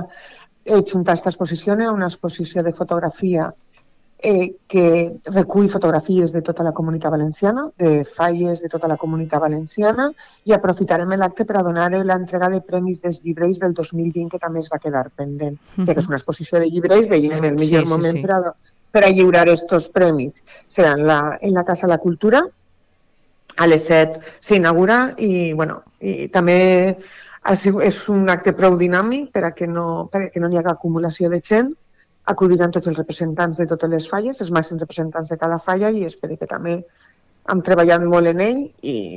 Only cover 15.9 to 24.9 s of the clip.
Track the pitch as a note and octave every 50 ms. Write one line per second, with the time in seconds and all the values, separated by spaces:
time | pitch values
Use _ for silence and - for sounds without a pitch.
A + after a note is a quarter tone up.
15.9 | D3 E3+ F3 E3 C#3+ C3 - - D#3 - D#3 - F3+ E3+ E3 D#3+ E3 F3 E3+ F#3
16.9 | F#3+ G#3+ A3+ G#3 F#3+ D3+ D3 D3+ D#3+ D#3 D#3+ D3+ C#3+ D3+ D#3 D3+ E3 D#3+ D3+ E3
17.9 | D#3+ E3 E3+ E3 E3+ C#3+ D#3+ G3 F#3+ F#3 F3+ E3 - _ _ _ _ _ _ _
18.9 | - G#3+ G3+ G3 F#3+ F#3+ F#3 F3+ F3 E3+ E3 E3+ E3+ E3 - - F3+ E3 D#3+ -
19.9 | - G3 F3+ E3+ D#3 C#3 B2+ C#3+ - _ _ - - - _ _ - G3+ F3 D3+
20.9 | C#3+ D3 D3+ D#3 D#3 C#3+ D3 D3+ - - - G3+ F#3 F3+ F3 F#3 F3 - - F3
21.9 | E3 E3 - F3+ E3+ - G#3 G#3+ A#3+ C#4+ F4 F#4+ - _ _ _ _ _ _ _
22.9 | _ _ _ _ _ _ _ _ _ _ _ - - - E3+ E3 D#3 D#3 D#3+ -
23.9 | E3 D#3+ D#3+ D#3+ - - - - - - - - G#3 F#3 E3+ E3 E3 E3+ F#3+ G#3